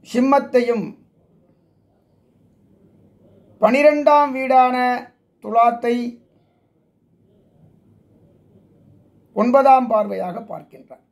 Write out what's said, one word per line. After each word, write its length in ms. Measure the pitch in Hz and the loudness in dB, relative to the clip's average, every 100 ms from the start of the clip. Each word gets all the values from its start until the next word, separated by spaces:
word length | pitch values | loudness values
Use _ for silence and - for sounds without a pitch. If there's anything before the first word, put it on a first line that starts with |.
| - | -6
சிம்மத்தையும் 720 | 240 269 285 277 247 240 220 156 - _ _ _ _ _ _ _ _ _ _ _ _ _ _ _ _ _ _ _ _ _ _ _ _ _ _ | -2 2 0 0 -2 -2 -4 -8 -14 _ _ _ _ _ _ _ _ _ _ _ _ _ _ _ _ _ _ _ _ _ _ _ _ _ _
பனிரெண்டாம் 680 | 214 262 294 294 294 294 285 262 | 0 4 2 4 2 2 2 -4
வீடான 400 | 262 262 254 247 247 247 - _ _ _ | 0 2 2 0 -4 -4 -10 _ _ _
துலாத்தை 500 | 208 226 233 233 240 240 240 - _ _ _ _ _ _ _ _ _ _ _ _ _ _ _ _ _ _ _ _ _ _ _ _ _ _ _ _ _ _ _ 214 | -4 0 0 0 -6 -4 -6 -14 _ _ _ _ _ _ _ _ _ _ _ _ _ _ _ _ _ _ _ _ _ _ _ _ _ _ _ _ _ _ _ -4
ஒன்பதாம் 460 | 233 269 269 262 240 | 0 2 4 2 2
பார்வையாக 460 | 220 202 190 180 175 208 | -4 -4 -8 -10 -12 -16
பார்க்கின்றார். 560 | 185 - - _ 127 _ | -18 -20 -20 _ -20 _